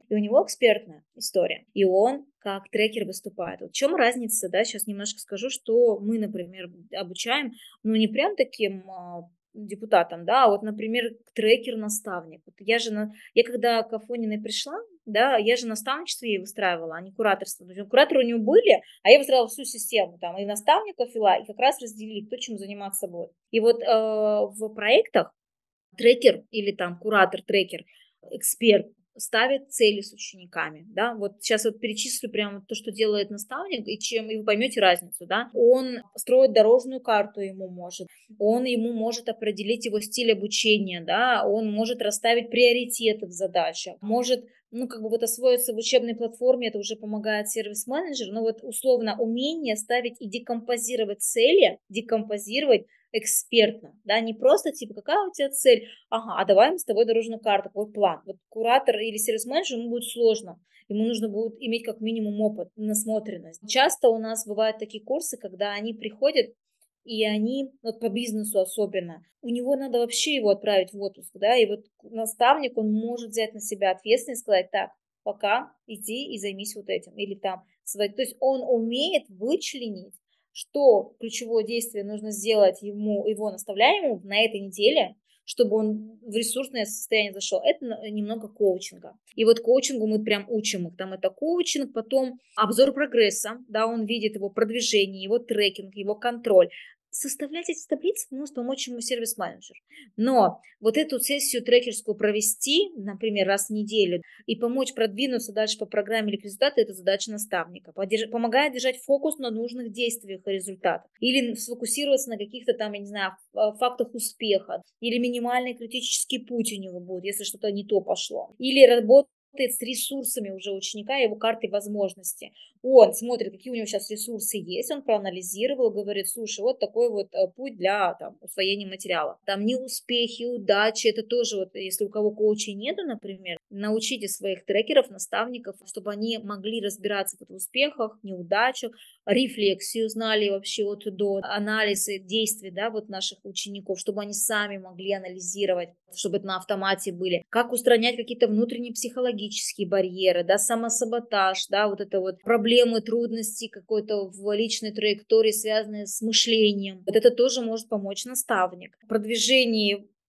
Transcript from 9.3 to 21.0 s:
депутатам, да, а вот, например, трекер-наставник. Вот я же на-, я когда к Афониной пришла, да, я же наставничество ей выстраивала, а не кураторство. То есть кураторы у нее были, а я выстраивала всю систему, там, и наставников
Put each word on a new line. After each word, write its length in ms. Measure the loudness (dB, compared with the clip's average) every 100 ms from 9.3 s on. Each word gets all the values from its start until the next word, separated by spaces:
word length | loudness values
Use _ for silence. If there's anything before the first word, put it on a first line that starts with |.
| _ _
депутатам, 720 | -18 -14 -12 2 2 2 -4
да, 200 | 0 4
а 40 | 6
вот, 140 | 4
например, 480 | -2 -6 -4 -2 -4 -6 _
трекер-наставник. 1040 | -2 4 4 2 -8 -6 -8 -6 -10 -10 -20 _
Вот 80 | _
я 180 | 0 0
же 120 | 0
на-, 220 | -6 -6 -10 -4
я 100 | 2
когда 380 | 2 2 2 2
к 100 | 0
Афониной 480 | -6 -8 -6 -4 -4
пришла, 380 | -6 -8 -6 -10 -12 _
да, 320 | -4 2 4 4
я 200 | 4 0
же 100 | 0
наставничество 580 | -6 -4 -6 -6 -8
ей 140 | -4 -4
выстраивала, 580 | -4 -2 -2 -2 -6 -10
а 60 |
не 100 | -12
кураторство. 540 | -2 0 0 -2 -14 -16
То 80 |
есть 120 | -16 2
кураторы 340 | 4 6 4
у 20 | 2
нее 120 | 2
были, 420 | 6 6 8 6 4 _
а 80 | 8
я 80 | 8
выстраивала 300 | 8 2 2
всю 160 | -4
систему, 520 | -12 -10 -4 -2 -2 -4
там, 200 | -12 -8
и 80 | -8
наставников 680 | -2 4 4 2 -6